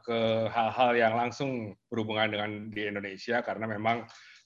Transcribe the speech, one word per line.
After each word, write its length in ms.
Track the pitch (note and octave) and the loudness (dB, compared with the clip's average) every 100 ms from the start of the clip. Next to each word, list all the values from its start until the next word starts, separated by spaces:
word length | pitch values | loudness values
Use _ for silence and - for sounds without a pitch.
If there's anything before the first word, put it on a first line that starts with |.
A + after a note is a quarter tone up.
ke 480 | A#2+ A#2 A2+ A2 A2 | -4 0 2 2 0
hal-hal 480 | A#2 A2 A2+ B2 A#2+ | 0 0 4 4 6
yang 160 | A2 | 4
langsung 640 | A#2 A#2+ A#2 C#3 B2 G#2 - _ | 4 -2 -2 -4 -4 -8 -12 _
berhubungan 480 | A2+ A2 G#2+ G#2+ | -4 0 2 2
dengan 400 | G#2 G#2+ G#2 G#2+ | 0 -4 -6 -8
di 160 | G#2 G#2 | -6 -4
Indonesia 560 | G2+ G2 F#2+ A#2+ A#2+ A2 | -4 -8 -10 -2 -2 0
karena 240 | G#2 A2 | -4 -4
memang 400 | G#2 A2 A#2 A2 - - - | -2 0 0 -4 -18 -20 -20